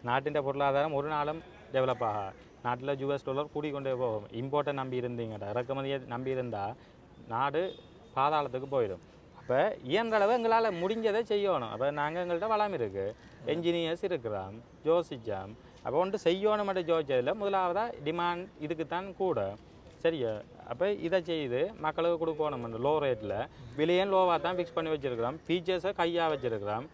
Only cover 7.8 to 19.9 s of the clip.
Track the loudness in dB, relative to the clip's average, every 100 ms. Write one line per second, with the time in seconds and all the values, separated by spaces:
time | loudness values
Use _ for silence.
7.8 | -18 -20 -8 0 2 2 0 -4 -2 0
8.8 | 0 -2 -12 -20 -20 -20 0 2 4 0
9.8 | 0 0 2 4 4 4 4 4 4 0
10.8 | 0 2 2 2 2 2 2 2 0 0
11.8 | 0 2 -2 -2 -2 -2 0 2 2 0
12.8 | -2 -2 -4 -6 -16 -10 -4 0 2 0
13.8 | 0 -2 -2 -2 -2 -4 -6 -10 -16 -6
14.8 | 2 2 2 -6 -6 -6 -6 -14 -20 -10
15.8 | -2 0 2 2 2 4 4 2 2 0
16.8 | 2 2 4 2 2 0 0 2 2 0
17.8 | -2 -4 -4 0 0 -2 -6 -10 -6 -4
18.8 | -2 -4 -6 -2 0 2 0 -4 -16 -20
19.8 | -20